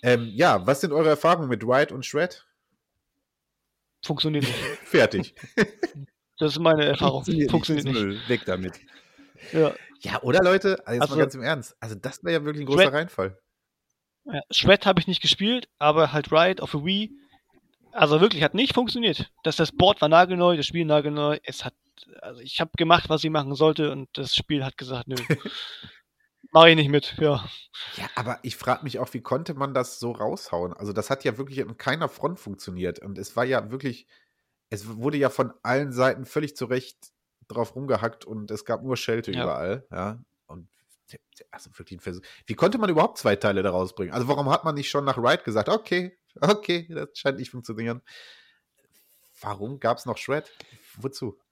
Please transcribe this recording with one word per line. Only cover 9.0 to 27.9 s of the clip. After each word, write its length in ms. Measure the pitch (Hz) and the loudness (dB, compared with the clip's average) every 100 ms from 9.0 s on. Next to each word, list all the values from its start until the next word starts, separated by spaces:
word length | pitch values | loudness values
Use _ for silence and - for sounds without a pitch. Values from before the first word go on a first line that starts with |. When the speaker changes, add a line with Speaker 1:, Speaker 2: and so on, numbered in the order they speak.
| _ _ - _ - | _ _ -20 _ -6
Speaker 2:
Ja. 260 | 160 151 - - - | 2 2 0 -16 -14
Speaker 1:
Ja, 220 | - - | -8 -6
oder 220 | - 151 | 2 4
Leute, 420 | 180 190 196 190 - | 6 4 2 -2 -2
also 120 | 120 | 0
jetzt 60 | |
Speaker 2:
Also 120 | 143 139 | 0 2
Speaker 1:
mal 20 | |
ganz 180 | 143 131 | 2 0
im 60 | |
Ernst. 360 | 123 156 117 _ | -4 -4 -6 _
Also 160 | 113 107 | -14 -10
das 280 | 131 - 180 | -10 -8 -2
wäre 140 | 165 | -2
ja 40 | |
wirklich 200 | 147 147 | -2 -6
ein 20 | 139 | 0
großer 140 | 143 | 4
Speaker 2:
Shred 100 | 190 | 4
Speaker 1:
Reinfall. 460 | 147 170 - 95 95 _ _ _ _ _ _ _ _ 285 | 4 -4 -4 -6 -6 _ _ _ _ _ _ _ _ -10
Speaker 2:
Ja, 160 | 202 - | -10 -4
Shred 340 | - - 202 - | 0 6 6 6
hab 140 | 180 | 2
ich 80 | 165 | 2
nicht 140 | 175 | -2
gespielt, 460 | 156 - 202 247 - _ | 0 0 0 -2 -4 _
aber 340 | 151 151 156 | 2 4 4
halt 180 | 147 143 | 2 2
Ride 320 | 156 175 185 | 4 4 0
auf 80 | 156 | -4
der 140 | 151 151 | -6 -2
Wii, 260 | 196 214 - _ _ _ _ _ _ _ | -2 -4 -10 _ _ _ _ _ _ _
also 300 | 233 160 151 | 2 4 6
wirklich 220 | 202 185 | 6 4
hat 100 | 147 | 0
nicht 200 | 185 262 | 2 0
funktioniert. 580 | - 240 247 233 - - _ | 2 0 0 0 -2 -6 _
Das, 140 | - 151 | -4 0
das 140 | 160 | -2
Board 300 | - 185 208 | 4 4 6
war 80 | 151 | 6
nagelneu, 460 | 160 180 180 175 170 | 6 6 4 2 2
das 80 | 139 | -2
Spiel 200 | 165 160 | -2 2
nagelneu. 520 | 151 147 147 147 147 | 2 2 -2 -2 -2
Es 220 | - 139 127 | -6 -10 -12
hat, 80 | _ _ _ - - | _ _ _ -20 -20
also 180 | - 123 | -18 -16
ich 200 | 127 - | -10 -4
hab 120 | 165 - | -4 0
gemacht, 320 | 165 170 - | 4 4 4
was 140 | 156 | -2
ich 60 | 160 | 0
machen 260 | 156 135 139 | -2 -2 2
sollte 360 | 156 156 151 | 4 4 -2
und 180 | 139 135 | -4 -10
das 220 | - 135 - | -10 -4 -4
Spiel 280 | - 147 | -2 -2
hat 140 | 135 - | -2 -8
gesagt, 300 | 127 127 120 | -10 -10 -8
"Nö, 80 | 131 | -8
Speaker 1:
<laughs> 1400 | 120 151 - - - - - - _ _ _ _ - | -2 -2 -2 -12 -14 -16 -20 -20 _ _ _ _ 4
Speaker 2:
mach 140 | 160 165 | 8 10
ich 80 | 160 | 8
nicht 140 | 143 | 4
mit", 260 | 143 - - | 2 0 -2
ja. 280 | 156 135 - - - - - | 0 0 -4 -16 -20 -16 -14